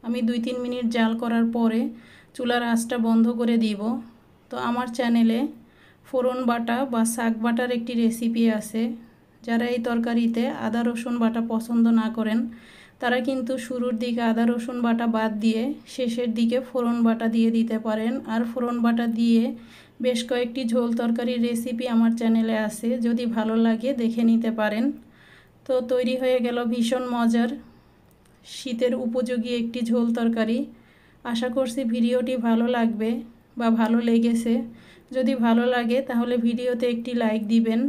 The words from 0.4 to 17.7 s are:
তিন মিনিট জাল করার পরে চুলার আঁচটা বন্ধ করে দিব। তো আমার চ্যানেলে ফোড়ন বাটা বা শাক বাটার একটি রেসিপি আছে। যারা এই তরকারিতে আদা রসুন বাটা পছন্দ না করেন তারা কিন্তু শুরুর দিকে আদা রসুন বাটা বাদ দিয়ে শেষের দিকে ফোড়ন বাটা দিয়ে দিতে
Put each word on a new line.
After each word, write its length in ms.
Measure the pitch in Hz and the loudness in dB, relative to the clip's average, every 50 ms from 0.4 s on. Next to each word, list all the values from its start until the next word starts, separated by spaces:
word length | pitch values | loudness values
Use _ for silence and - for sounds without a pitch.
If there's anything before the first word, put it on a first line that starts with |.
তিন 160 | 226 247 240 247 | -2 -4 -4 -4
মিনিট 280 | 247 247 247 247 247 226 | -6 -6 -6 -4 -4 -2
জাল 220 | 233 240 226 220 226 233 | 2 2 2 2 2 0
করার 280 | 240 240 233 233 233 233 | -2 0 2 2 2 2
পরে 280 | 233 240 233 226 220 226 269 294 - - - - - - - - | 2 2 2 2 2 2 -2 -2 -6 -12 -20 -20 -20 -20 -20 -20
চুলার 300 | _ - 254 240 240 240 240 | _ -6 -2 0 0 0 2
আঁচটা 320 | 233 233 226 233 233 254 247 | 0 0 0 0 -2 -2 0
বন্ধ 280 | 226 226 226 226 226 233 | 2 4 4 4 4 4
করে 240 | 240 226 233 233 233 226 | 2 0 0 2 2 2
দিব। 220 | 226 214 208 190 208 226 262 269 - - - - _ _ - _ _ _ | 2 0 -2 -2 -4 -4 -4 -4 -8 -12 -20 -20 _ _ -20 _ _ _
তো 40 | - 247 254 233 | -8 -6 -4 -2
আমার 200 | 240 240 254 240 233 | -2 -2 -4 -6 -4
চ্যানেলে 460 | - 247 240 233 233 233 226 226 233 277 294 - - - _ _ _ - - - _ _ | -2 0 2 4 4 4 4 4 2 0 -2 -6 -12 -20 _ _ _ -20 -20 -20 _ _
ফোড়ন 320 | - - 254 247 254 254 254 262 | -4 -2 0 0 0 0 0 0
বাটা 320 | 233 233 233 233 233 233 247 277 | 0 0 0 0 -2 -2 -2 -2
বা 180 | 262 240 226 226 | -2 0 0 0
শাক 280 | 226 - - 233 226 226 220 | 0 0 -2 -2 -2 -2 0
বাটার 280 | 220 233 233 240 247 247 | 0 0 0 0 0 -2
একটি 200 | 247 240 233 240 247 | -2 -4 -4 -4 -2
রেসিপি 500 | 233 233 226 226 - 233 226 226 233 233 226 | 2 2 2 0 0 -2 -2 0 2 2 2
আছে। 320 | 220 214 214 - - 220 226 233 233 - - - - _ _ _ _ _ | 2 0 -4 -4 -4 -2 -2 -2 -4 -8 -14 -20 -20 _ _ _ _ _
যারা 240 | - 240 233 233 233 240 | -6 -2 -2 0 0 0
এই 120 | 240 247 | -2 -2
তরকারিতে 600 | 233 240 240 233 233 233 233 233 240 226 226 233 233 269 - - | -2 -2 -2 0 0 0 0 0 0 0 0 0 0 -2 -2 -4
আদা 200 | 226 220 220 233 | -4 -2 -2 0
রসুন 320 | 233 233 240 226 - 247 240 240 | 0 0 -2 -2 -4 -4 -2 0
বাটা 240 | 233 226 226 233 226 226 | 0 0 0 0 -4 -2
পছন্দ 360 | 226 220 226 - 233 233 226 233 | -2 -4 -4 -2 2 2 4 4
না 160 | 233 226 220 220 226 | 4 4 2 0 -2
করেন 240 | 226 220 214 214 233 233 - - - - - - - - - - _ | -2 -2 0 0 0 -2 -4 -8 -14 -20 -20 -20 -20 -20 -20 -14 _
তারা 200 | - 240 240 254 | -2 0 0 0
কিন্তু 320 | 233 254 269 262 233 233 262 254 | 0 -2 -2 -2 -2 -4 -4 -6
শুরুর 360 | - - 262 247 240 247 233 220 | -6 -6 -6 -4 -2 -2 -2 -2
দিকে 240 | 240 240 233 233 | -4 -4 -2 0
আদা 220 | 233 226 226 226 233 | 0 0 2 2 2
রসুন 320 | 233 240 233 233 240 247 240 | 2 0 -2 -4 -6 -6 -2
বাটা 240 | 233 233 226 226 233 | 0 0 0 0 0
বাদ 260 | 233 226 220 220 220 208 214 | 0 0 0 -2 -2 -2 0
দিয়ে 220 | 214 226 220 226 233 277 302 - - | 0 0 2 2 -2 -4 -4 -8 -12
শেষের 440 | - - - 254 233 226 240 247 240 214 | -14 -6 -4 -4 -4 -2 -2 -2 -2 0
দিকে 240 | 233 233 226 233 254 | 0 0 2 2 0
ফোড়ন 340 | 262 - - 262 240 233 233 240 | -2 -2 -4 -2 0 0 0 2
বাটা 240 | 233 226 226 226 226 226 | 2 2 2 2 0 0
দিয়ে 220 | 226 226 226 226 | 2 2 2 4
দিতে 260 | 226 226 226 226 | 4 2 0 0